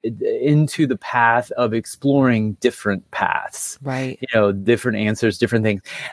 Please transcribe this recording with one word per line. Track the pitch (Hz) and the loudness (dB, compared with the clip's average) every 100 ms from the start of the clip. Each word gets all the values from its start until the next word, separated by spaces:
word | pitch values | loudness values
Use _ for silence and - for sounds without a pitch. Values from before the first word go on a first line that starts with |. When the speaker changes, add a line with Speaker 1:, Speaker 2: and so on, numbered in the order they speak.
Speaker 1:
into | 117 104 - 113 135 147 151 - 139 | -8 -4 -4 -2 2 2 2 0 -2
the | 117 | -2
path | - 123 117 117 - | -2 2 4 2 0
of | - 120 | -2 0
exploring | 113 - - 139 139 131 113 107 98 | 0 -4 -4 2 4 4 2 0 0
different | 120 - 104 98 - | 0 0 -4 -4 -6
paths. | - 104 - - - - - | -4 -2 -2 -6 -8 -8 -8
Speaker 2:
Right. | 135 131 131 - | -6 -4 -6 -8
Speaker 1:
You | 127 | -2
know, | 113 101 | 2 2
different | 98 98 117 127 104 | 2 2 2 2 -2
answers, | 107 107 113 - | -2 0 0 0
different | 117 117 110 | 0 2 0
things. | 101 - - - | -2 -6 -14 -14